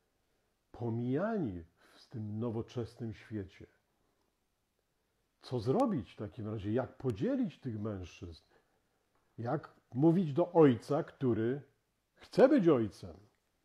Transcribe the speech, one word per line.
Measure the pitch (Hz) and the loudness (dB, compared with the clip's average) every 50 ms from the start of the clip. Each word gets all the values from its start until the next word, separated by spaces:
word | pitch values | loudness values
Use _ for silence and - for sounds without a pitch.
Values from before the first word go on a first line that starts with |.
| _ _ _ _ _ _ _ _ _ _ _ _ _ _ | _ _ _ _ _ _ _ _ _ _ _ _ _ _
pomijani | - - 120 120 117 117 120 123 131 147 190 220 233 208 160 110 90 87 82 - _ _ _ _ - | -12 -8 -6 -4 -4 -4 -2 -2 -2 -2 -2 -2 -2 -4 -4 -4 -6 -8 -12 -16 _ _ _ _ -20
w | - - | -20 -20
tym | _ - 113 107 104 104 110 | _ -12 -10 -8 -8 -6 -4
nowoczesnym | 117 120 107 117 110 - - 123 113 - - - 120 113 107 | -4 -4 -4 -4 -6 -6 -8 -8 -8 -8 -10 -10 -10 -10 -10
świecie. | - - - 107 104 95 90 - - - - _ _ _ _ _ _ _ _ _ _ _ _ _ _ _ _ _ _ _ _ _ _ _ _ _ _ _ _ _ _ _ _ _ _ | -12 -14 -10 -8 -8 -8 -10 -14 -20 -20 -20 _ _ _ _ _ _ _ _ _ _ _ _ _ _ _ _ _ _ _ _ _ _ _ _ _ _ _ _ _ _ _ _ _ _
Co | - - 127 123 | -12 -8 -6 -4
zrobić | 98 120 143 214 277 240 196 131 98 - | 0 0 2 2 2 0 0 -4 -6 -8
w | - | -10
takim | - 113 95 - - 104 | -12 -12 -10 -10 -10 -8
razie? | 107 104 113 90 104 107 | -8 -8 -6 -4 -2 -2
Jak | 127 123 - - | -2 -2 -4 -8
podzielić | - - 131 110 92 143 233 285 254 254 180 - - | -6 -4 -4 -2 -2 -2 -2 0 -2 -2 -4 -6 -8
tych | - 135 110 104 | -10 -8 -6 -6
mężczyzn? | 104 110 104 92 90 85 - - - 85 80 - _ _ _ _ _ _ _ _ _ _ _ _ _ _ _ _ _ _ _ | -6 -6 -6 -8 -10 -12 -14 -16 -16 -16 -16 -18 _ _ _ _ _ _ _ _ _ _ _ _ _ _ _ _ _ _ _
Jak | - 113 120 143 151 - - - _ _ _ - | -10 -6 -4 -6 -6 -6 -10 -20 _ _ _ 0
mówić | 123 147 170 165 190 190 151 135 | 4 4 6 6 4 2 2 0
do | 160 175 - | 0 0 4
ojca, | - 170 156 139 120 107 - - 143 151 165 | 6 8 8 8 8 4 0 -2 -2 -2 -4
który | - - - 135 127 113 101 110 117 131 147 - - _ _ _ _ _ _ _ _ _ | -6 -6 -2 0 0 2 2 0 -2 -2 -4 -8 -14 _ _ _ _ _ _ _ _ _
chce | _ - - - - 233 285 | _ -20 -2 4 6 6 6
być | 311 269 175 | 6 6 6
ojcem? | 165 147 120 113 98 - - - 90 78 - - _ _ _ _ _ _ _ | 4 4 4 2 -2 -6 -10 -18 -18 -18 -20 -20 _ _ _ _ _ _ _